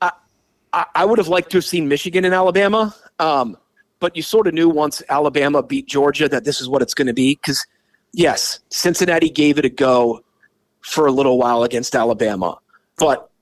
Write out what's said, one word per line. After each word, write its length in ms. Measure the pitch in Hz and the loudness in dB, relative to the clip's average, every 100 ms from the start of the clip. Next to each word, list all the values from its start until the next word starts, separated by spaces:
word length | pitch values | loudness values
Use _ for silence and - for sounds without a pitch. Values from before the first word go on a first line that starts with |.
I, 80 | 180 - _ _ _ _ _ | -6 -6 _ _ _ _ _
I, 100 | 175 170 | -6 -4
I 100 | 160 190 | -2 2
would 120 | 226 | 2
have 100 | 165 | 2
liked 220 | 180 175 | -2 0
to 40 | 185 | -2
have 60 | |
seen 240 | - 180 147 | 0 -4 -2
Michigan 380 | 147 185 175 185 | -2 -2 -2 0
and 80 | |
Alabama, 600 | 185 185 185 202 214 214 - - _ | 2 2 2 2 2 -2 -6 -20 _
um, 380 | 160 143 120 87 _ _ _ _ | 0 0 -2 -8 _ _ _ _
but 160 | 175 | -6
you 60 | 160 | -6
sort 240 | - 220 180 | 0 2 2
of 60 | |
knew 160 | 160 165 | 2 2
once 340 | 151 151 - - | 2 -2 -4 -4
Alabama 540 | 139 147 143 139 147 | 0 0 0 0 0
beat 240 | - 135 135 | -2 -6 -4
Georgia 420 | 143 143 139 147 | 0 0 2 0
that 160 | 131 | 0
this 160 | 113 135 | -4 -6
is 80 | 127 | -2
what 140 | 135 | -2
it's 100 | 123 | -2
gonna 220 | - 131 | -2 -2
be, 220 | 120 131 147 | 0 0 0
'cause, 280 | - 135 - _ _ _ _ | -4 -6 -6 _ _ _ _
yes, 480 | 170 165 107 - - _ | -2 0 0 -6 -8 _
Cincinnati 640 | - 180 170 180 165 160 | -4 -4 0 0 2 0
gave 260 | 139 147 143 | 2 2 2
it 60 | |
a 60 | 135 | 0
go 500 | 123 131 123 117 113 _ _ _ _ _ _ | 0 2 4 2 -2 _ _ _ _ _ _
for 240 | - - 151 | -8 0 2
a 40 | |
little 260 | 131 139 127 | 2 2 2
while 240 | 120 120 | 2 2
against 340 | 120 120 117 127 | 0 -2 -4 -2
Alabama. 600 | 117 107 110 98 87 - _ _ _ - | 0 0 -2 -2 -4 -6 _ _ _ -2
But 320 | 160 131 - _ | 0 0 -4 _